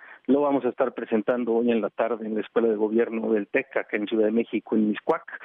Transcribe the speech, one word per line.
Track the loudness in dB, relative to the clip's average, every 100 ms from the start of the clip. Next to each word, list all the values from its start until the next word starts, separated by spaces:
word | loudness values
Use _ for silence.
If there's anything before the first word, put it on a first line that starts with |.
| -20 -16 0
Lo | 2
vamos | 4 2
a | 0
estar | -2 -2
presentando | -2 -4 -2 0 -2 0
hoy | 2 2
en | 2
la | 0
tarde | -2 -2 -2 -4
en |
la | -6
Escuela | -2 0 2
de |
Gobierno | 2 2 2 0 -2 0
del | 0 0
tec, | -4 -2 -6
acá | -4 -4
en | -2
Ciudad | 0
de | 2
México, | 2 -2 -4 -2
en | 0 0
Mixcoac. | -2 -2 -4 -4 -16